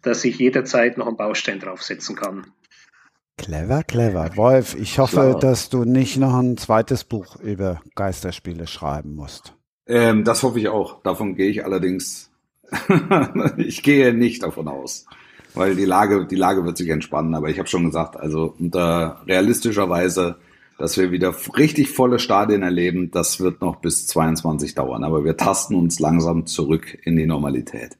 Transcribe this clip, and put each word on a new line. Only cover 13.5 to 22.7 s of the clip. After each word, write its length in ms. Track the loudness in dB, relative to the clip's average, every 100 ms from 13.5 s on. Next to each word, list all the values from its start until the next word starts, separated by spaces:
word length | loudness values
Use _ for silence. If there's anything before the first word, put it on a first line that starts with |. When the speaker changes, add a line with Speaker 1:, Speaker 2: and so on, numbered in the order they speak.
| -2
Speaker 3:
ich 260 | -6 0
gehe 300 | 4 6 6
nicht 300 | 4 2 0
davon 260 | -8 -6 -10
aus, 360 | -10 -12 -14 _ -20 -20 -20 _
weil 220 | -2 0 2
die 100 | 2
Lage, 400 | 4 4 2 2
die 120 | 2
Lage 260 | 2 2
wird 140 | 0 -4
sich 120 | -2
entspannen. 460 | -2 -2 -2 -2 -2
Aber 140 | -2
ich 100 | -4
habe 80 | -2
schon 180 | 0 0
gesagt, 300 | 0 -4 -6
also 400 | -4 -2 -4 -4
unter 640 | -4 0 2 2 -2 -6 0
realistischerweise, 1120 | 2 4 2 0 0 0 2 0 0 -2 -4 _ _ _ -6
dass 200 | -4 0
wir 140 | 0
wieder 180 | 2 0
f-, 280 | -2 -6 2
richtig 320 | 2 4 0
volle 300 | 2 2 2
Stadien 440 | 2 2 4 2
erleben, 480 | 2